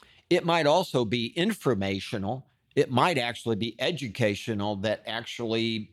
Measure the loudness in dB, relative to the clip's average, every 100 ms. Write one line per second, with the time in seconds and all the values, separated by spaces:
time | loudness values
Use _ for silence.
0 | -20 _ 0 2 4 4 6 4 4 0
1 | 2 0 -2 0 -2 0 0 0 0 -2
2 | -4 -4 -4 -6 -10 _ _ 0 2 4
3 | 4 2 -2 -4 -2 -2 -2 -2 -4 -2
4 | -6 0 0 0 -4 -4 -4 -2 -2 -4
5 | -6 -8 -8 -8 -2 0 0 -2 -8